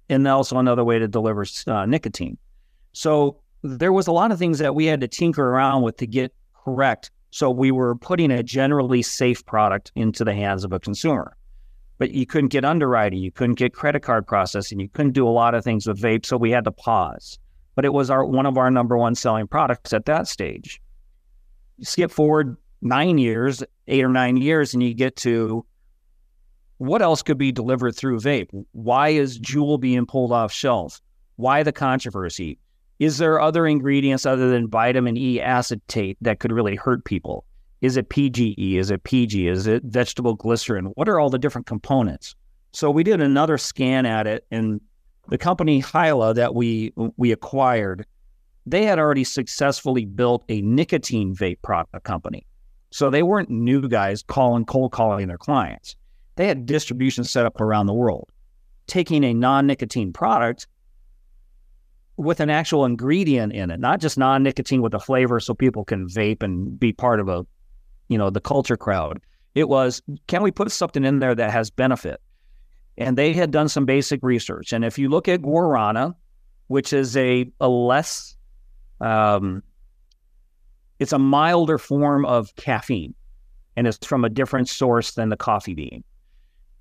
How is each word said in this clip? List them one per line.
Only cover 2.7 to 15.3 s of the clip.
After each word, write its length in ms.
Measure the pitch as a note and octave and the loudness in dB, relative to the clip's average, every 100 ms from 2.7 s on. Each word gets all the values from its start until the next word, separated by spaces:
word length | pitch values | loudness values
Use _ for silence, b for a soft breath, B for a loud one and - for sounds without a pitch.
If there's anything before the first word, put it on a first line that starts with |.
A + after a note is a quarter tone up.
| _ _ | _ _
So 500 | - D#3 D3+ C#3+ - _ _ | -6 0 2 2 -2 _ _
there 300 | C#3+ B2+ F3+ | -10 -2 2
was 140 | F#3+ F3 | 2 2
a 60 | |
lot 200 | E3+ A3+ | 2 2
of 60 | F3 | 2
things 200 | F3 D3 | 0 0
that 160 | C#3+ | 0
we 120 | C#3+ D#3 | 2 2
had 160 | C#3+ | 0
to 60 | B2 | -2
tinker 380 | - E3+ D3 B2+ | 0 0 2 2
around 360 | C3 C3+ C3 | 2 2 2
with 160 | A#2 - | 0 -2
to 80 | A2+ | -4
get 260 | B2+ B2+ _ _ | -2 -4 _ _
correct. 560 | _ C3+ B2+ C3+ A2 - _ _ | _ -6 0 0 0 -8 _ _
So 200 | - C#3 | -2 0
we 200 | B2+ C3+ | 2 2
were 220 | C3 B2 | 2 0
putting 360 | A#2+ - F3 D3+ | -2 -2 0 2
a 120 | B2 | 2
generally 600 | A#2 C3 C3+ D3 B2+ B2 | -2 0 2 2 2 0
safe 420 | - - B2+ A#2 | 0 -2 0 0
product 480 | - A2 G#2 G2+ - - | -2 0 2 0 -6 -2
into 280 | A2 - | -2 0
the 100 | A2 | -2
hands 300 | G2+ G2+ F#2+ | -2 -2 -4
of 80 | F#2 | -4
a 80 | F#2 | -6
consumer. 560 | G2+ G#2 D#3+ B2+ - - - - - - - - | -6 -4 -2 -2 -4 -16 -20 -20 -20 -20 -20 -6
But 140 | B2+ | -4
you 120 | C3 | -2
couldn't 240 | B2 D#3 C3+ | -2 0 2
get 160 | C#3 | 2
underwriting, 540 | C#3 E3 C3+ A#2+ G#2 F#2 | 0 2 2 2 2 -2
you 120 | F#2 | -6
couldn't 260 | - A#2+ A#2 | -2 -2 0
get 180 | B2 | -2
credit 260 | - D3 D3 | 0 -2 -2
card 260 | - A2+ - | 0 -2 0
processing, 540 | G2+ F2+ G#2 - G2 | -2 0 -4 -6 -8
you 80 | F#2+ | -8
couldn't 240 | - C#3+ | -2 0
do 160 | C3 | 2
a 20 | A#2 | 4